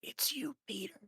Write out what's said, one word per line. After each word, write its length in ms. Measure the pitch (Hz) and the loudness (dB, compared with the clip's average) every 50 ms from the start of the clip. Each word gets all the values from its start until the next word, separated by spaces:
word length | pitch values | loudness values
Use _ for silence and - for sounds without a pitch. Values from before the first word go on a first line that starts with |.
It's 300 | - - - - - - 302 | -10 -8 0 2 2 2 4
you, 200 | 294 262 - 277 _ _ | 2 -2 -2 -4 _ _
Peter. 340 | - 208 196 190 190 - - 208 | -6 -4 -4 -4 -4 -6 -10 -20